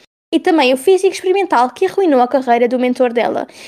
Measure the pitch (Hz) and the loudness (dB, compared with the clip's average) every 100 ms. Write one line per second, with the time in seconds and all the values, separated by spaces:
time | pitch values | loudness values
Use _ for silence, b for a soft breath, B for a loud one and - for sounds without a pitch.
0 | b _ _ 330 370 320 254 262 381 370 | b _ _ -2 0 2 2 2 2 2
1 | 381 - 370 392 370 254 247 - 370 403 | 0 -2 -2 -2 0 0 0 -2 -4 0
2 | 359 262 247 269 254 233 240 247 247 247 | 2 2 2 0 0 0 0 0 -2 0
3 | 247 233 208 - - B | -2 0 -4 -4 -8 B